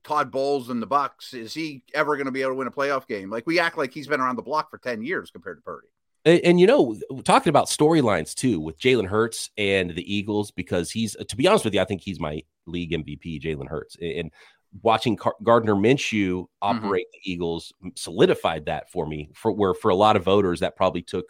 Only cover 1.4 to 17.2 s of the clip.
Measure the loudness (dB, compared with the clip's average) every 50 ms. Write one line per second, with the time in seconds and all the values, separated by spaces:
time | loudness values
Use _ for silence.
1.4 | -14 -12 -10 -8 -8 -8 -10 -14 -14 _ -4 -2 0 0 0 -2 -2 -4 -4 -2
2.4 | -2 -2 -2 -4 -6 -6 -4 -4 -2 -2 -2 -4 -4 -6 -8 -8 -6 -8 -8 -8
3.4 | -4 -2 0 0 0 0 -2 -4 -6 -6 -6 -10 -6 -4 -2 -2 0 -2 -2 -4
4.4 | -6 -4 -4 -4 -4 -4 -8 -12 -8 -8 -6 -6 -6 -6 -6 -6 -8 -10 -14 -16
5.4 | -14 -14 -14 -14 _ -14 -14 -14 -16 _ _ _ _ _ _ _ 4 6 6 6
6.4 | 6 6 6 8 8 8 8 6 4 2 -2 -6 -10 -12 -12 -4 0 2 4 4
7.4 | 4 4 4 4 4 2 2 2 4 4 6 4 4 4 2 0 0 -4 -6 -2
8.4 | 0 0 0 0 -2 -6 -6 0 2 4 4 4 2 0 0 0 0 0 -2 -6
9.4 | -12 -10 _ -2 0 2 2 2 0 0 -4 -8 -6 -4 -4 -4 -4 -2 -2 -2
10.4 | -2 -4 -6 -12 -6 -4 -2 -2 -2 -2 -4 -4 -4 -4 -6 -8 -12 -10 -4 0
11.4 | 2 4 4 4 2 0 0 0 0 0 -2 -6 -6 -8 -8 -6 -6 -6 -6 -8
12.4 | -10 _ _ _ _ -10 -8 -8 -6 -4 -4 -6 -6 -8 -12 -12 -10 -10 -10 -8
13.4 | -6 -6 -6 -6 -8 -10 -10 -10 -10 -12 -14 -10 -10 -8 -6 -6 -8 -8 -12 _
14.4 | -20 -20 _ _ _ _ -14 -2 0 2 2 2 2 0 -2 0 -2 -4 -4 0
15.4 | 2 4 4 4 4 4 2 4 4 4 4 2 0 -2 -2 0 0 0 -2 -4
16.4 | -6 -10 _ _ -2 -2 -2 -2 -2 -2 -2 -2 -2 -4 -10 -12